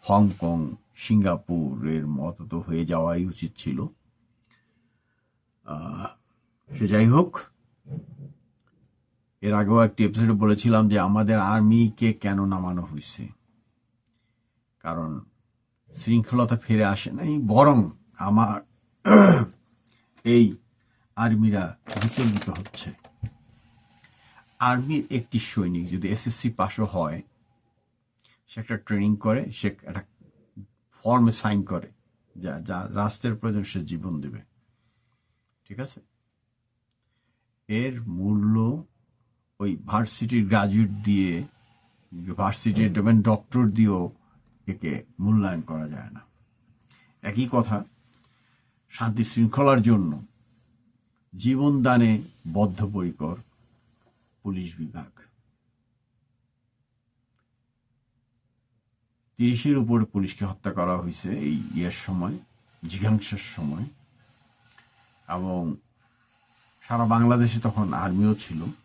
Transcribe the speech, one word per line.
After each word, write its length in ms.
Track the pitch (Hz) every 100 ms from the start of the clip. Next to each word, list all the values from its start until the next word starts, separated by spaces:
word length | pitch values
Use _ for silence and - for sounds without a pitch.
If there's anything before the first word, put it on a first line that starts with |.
| -
হংকং, 540 | 101 104 90 85 85 76 - _ _
সিঙ্গাপুরের 1120 | - 110 95 85 - 87 73 65 71 80 76
মতো 400 | 71 78 - 80
তো 100 | 82
হয়ে 260 | 85 82 80
যাওয়াই 400 | 80 82 85 92
উচিত 260 | 85 80 -
ছিল। 280 | - 67 - _ _ _ _ _ _ _ _ _ _ _ _ _ _ _ _ _ -
আহ, 420 | 76 80 - 98 - _ _ _ _ _ -
সে 100 | 104
যাই 200 | 107 113
হোক, 320 | 135 175 - - _ _ _ - - - - - - _ _ _ _ _ _ _ _ _ _
এর 100 | 101
আগেও 260 | 104 104 113
একটি 200 | 113 - 104
এপিসোডে 260 | 110 117
বলেছিলাম 580 | 107 107 104 120 110 107
যে 100 | 104
আমাদের 380 | 90 104 107 110
আর্মিকে 720 | 98 110 107 113 113 110 117
কেন 320 | 110 104 98 98
নামানো 360 | 95 90 90
হয়েছে, 460 | 82 76 - - 55 - _ _ _ _ _ _ _ _ _ _ _ _ _ _
কারণ 400 | 85 82 80 73 - _ _ _ _ _ _ -
শৃঙ্খলতা 600 | - 117 113 123 117 117
ফিরে 280 | - 110 104
আসে 260 | 98 -
নাই, 260 | - 165 151
বরং 540 | 117 110 143 131 92 - _ -
আমার 380 | 95 104 110 104 - _ _ _ -
<clears throat> 1160 | 208 196 151 113 - _ _ _ _ _ _
এই 320 | 117 120 110 - _ _ _ _ _ -
আর্মিরা 600 | 113 107 110 104 87 - - 104
বিচলিত 480 | 110 - 120 101 -
হচ্ছে। 420 | 90 95 - 82 - _ _ - _ _ _ _ _ _ _ _ _ _ _ _ _
আর্মির 440 | 123 123 135 151 -
একটি 280 | 131 117 117
সৈনিক 460 | - - 90 87 87
যদি 180 | 90 92
এসএসসি 420 | 107 - 113 123
পাশও 360 | 110 95 - 107
হয়, 360 | 92 80 82 - _ _ _ _ _ _ _ _ _ _ _ _
সে 80 | -
একটা 180 | 110 110
ট্রেনিং 380 | - 104 104 101
করে, 360 | 110 117 -
সে 160 | 110 101
একটা 340 | - - 92 - _ _ _ _ - 101 _ _
ফর্মে 400 | _ 110 123 117
সাইন 320 | 110 107 104
করে, 260 | 98 90 - _ _ _ _ -
যা, 240 | 90 76
যা 280 | 82 90 101
রাষ্ট্রের 440 | 101 104 - 123 110
প্রয়োজন 280 | 113 104
সে 160 | 95 95 80
জীবন 360 | 85 92 80
দেবে, 200 | 69 55 - _ _ _ _ _ _ _ _ _ _ _ _
ঠিক 120 | 104
আছে? 200 | 135 - _ _ _ _ _ _ _ _ _ _ _ _ _ _ _ _ -
এর 260 | 107 131 123
মূল্য 840 | 113 87 98 104 104 110 113 151 - _ _ _ _ _ _ _
ওই 120 | 101 82 -
ভার্সিটির 580 | 104 113 - 120 123 98
গ্রাজুয়েট 440 | 107 101 104 107
দিয়ে, 520 | 101 104 101 95 85 - _ _ _ _ _ _ 85 90 90
ভার্সিটির 560 | 98 107 113 101 110
ডোমেন 280 | 95 104 113
ডক্টর 420 | 107 107 - 123 117
দিয়েও 420 | 104 107 95 87 - _ _ _ _ -
একে 360 | 95 85 71 - -
মূল্যায়ন 420 | 98 107 98 87
করা 260 | 78 78 76
যায় 240 | 76 57
না। 100 | - _ _ _ _ _ _ _ _ _ _
একই 260 | - 104 127
কথা, 320 | 127 107 104 - _ _ _ _ _ _ _ _ _ _
শান্তি 340 | - 117 107
শৃঙ্খলার 580 | 117 - 113 139 139 131
জন্য 300 | 110 110 87 73 - _ _ _ _ _ _ _ _ _ _ 92
জীবন 480 | 113 131 143 139
দানে 380 | 127 123 117 107 - _ 82
বদ্ধপরিকর 840 | 85 104 92 101 101 90 - 76 90 - _ _ _ _ _ _ _ _ _
পুলিশ 260 | 101 92 87 82
বিভাগ। 340 | 78 82 67 _ _ _ _ _ _ _ _ _ _ _ _ _ _ _ _ _ _ _ _ _ _ _ _ _ _ _ _ _ _ _ _ _ _ _ _ _ _ _ _ _ _ -
তিরিশের 400 | 120 120 147 139
উপরে 280 | 117 117 107
পুলিশকে 400 | 104 92 - 98
হত্যা 260 | 92 98
করা 260 | 90 87 90
হয়েছে 320 | 87 82 90 98
এই 240 | 73 76 - 80
ইয়ের 160 | 87
সময়, 460 | - - 92 87 165 - _ _ _
জিঘাংসার 600 | 82 95 107 107 - 104 - -
সময়, 300 | 76 76 139 _ _ _ _ _ _ _ _ _ _ _ _ _ -
এবং 480 | 87 92 90 82 71 _ _ _ _ _ _ _ _ _ _
সারা 240 | - 120 113
বাংলাদেশে 540 | 117 117 123 117 113
তখন 340 | 120 107 98
আর্মিও 400 | 71 92 92 107 104
ছিল। 260 | - 80 82 -